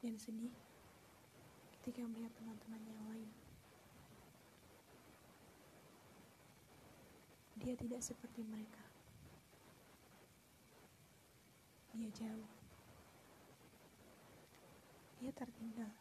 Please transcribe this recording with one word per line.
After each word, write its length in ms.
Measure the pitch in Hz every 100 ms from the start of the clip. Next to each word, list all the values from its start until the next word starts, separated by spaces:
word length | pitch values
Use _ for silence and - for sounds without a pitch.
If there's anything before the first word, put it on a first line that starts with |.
dan 100 | 233 220
sedih 320 | 214 220 233 240 - - - - - - - - - - -
ketika 320 | - - 240 233
melihat 240 | 226 226 -
teman-teman 400 | 226 214 220 220 220
yang 160 | 220 214
lain. 200 | 220 214 - - - - - - - - - - - - - - - - - - - - - - - - - - - - - - - - - - - - - - - - - - 214
Dia 160 | 247
tidak 240 | 247 240 247
seperti 480 | - 240 233 - 220
mereka. 400 | 220 214 - - - - - - - - - - - - - - - - - - - - - - - - - - - - - - - -
Dia 160 | 226 220
jauh. 360 | - 220 220 214 - - - - - - - - - - - - - - - - - - - - - - - - - - -
Dia 160 | 247
tertinggal. 560 | 269 240 233 226 226 214 -